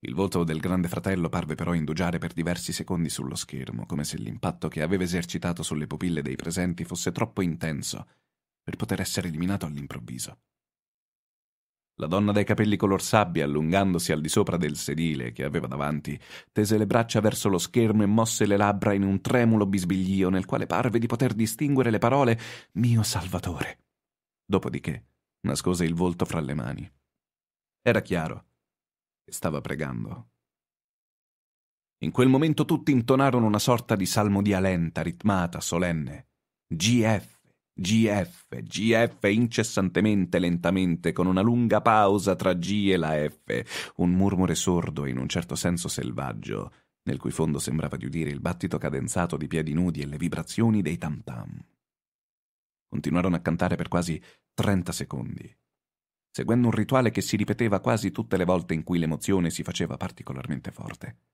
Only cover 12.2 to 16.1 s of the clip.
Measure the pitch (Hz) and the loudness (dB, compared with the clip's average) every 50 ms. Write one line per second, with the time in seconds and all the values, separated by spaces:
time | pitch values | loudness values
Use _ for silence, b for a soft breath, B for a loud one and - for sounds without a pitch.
12.2 | 104 104 101 104 101 - 107 90 107 104 101 92 - 101 98 92 - - - 113 | 2 4 4 2 2 2 2 2 2 2 2 2 4 2 2 2 0 2 4 4
13.2 | 104 90 85 85 73 71 71 76 78 78 85 98 98 98 90 85 85 - 80 78 | 4 4 2 0 0 0 0 0 0 2 4 4 4 4 2 0 0 0 -2 -2
14.2 | 76 80 - 107 101 - - 85 87 78 73 - - - 73 76 82 82 76 67 | 0 0 2 2 2 2 2 0 0 -2 -2 -4 -6 -6 -4 -2 0 -2 -2 -2
15.2 | 64 58 58 - 65 71 73 85 73 62 64 71 71 73 78 73 - - | -4 -8 -6 -6 -6 -4 -2 -4 -4 -4 -4 -4 -2 -2 -2 -4 -4 -6